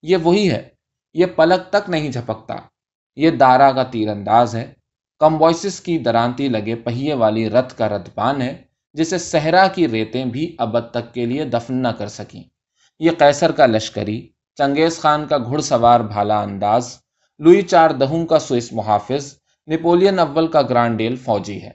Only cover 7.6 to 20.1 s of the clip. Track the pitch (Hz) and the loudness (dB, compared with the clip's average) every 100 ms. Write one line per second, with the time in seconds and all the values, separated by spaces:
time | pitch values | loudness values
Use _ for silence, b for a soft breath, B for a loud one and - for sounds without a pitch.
7.6 | 127 - 107 104 90 - 113 143 123 160 | -2 -4 -4 -4 -10 -6 -4 -2 -6 -8
8.6 | _ _ _ 147 160 180 - 170 156 175 | _ _ _ -6 -4 -4 -4 -4 0 2
9.6 | 190 185 160 113 110 127 131 120 165 - | 2 2 -2 0 -4 -6 -6 -6 -8 -6
10.6 | 117 117 113 120 120 - 120 131 151 120 | -4 -4 -4 -10 -8 -6 -6 -4 -4 -6
11.6 | 120 127 127 113 104 - 101 - - _ | -4 -4 -4 -4 -10 -12 -18 -18 -20 _
12.6 | _ _ _ _ 160 165 143 143 170 - | _ _ _ _ -2 4 4 4 0 4
13.6 | 110 110 - - 104 110 117 _ _ - | 4 4 -2 -8 -6 -8 -10 _ _ -4
14.6 | 143 139 160 160 156 151 151 147 117 147 | -2 0 0 0 0 0 0 -4 -2 -4
15.6 | 143 127 117 120 107 104 104 107 101 98 | -2 2 6 4 2 -2 0 0 -2 -4
16.6 | 104 113 123 - _ _ _ _ 151 190 | 0 0 -2 -14 _ _ _ _ 4 4
17.6 | 175 180 160 139 131 160 165 160 143 123 | 6 4 4 2 -2 -2 0 0 0 -4
18.6 | 117 113 104 104 - 135 139 - _ _ | -4 -8 -2 -2 0 -8 -8 -20 _ _
19.6 | - 160 165 175 196 | -6 -4 2 4 2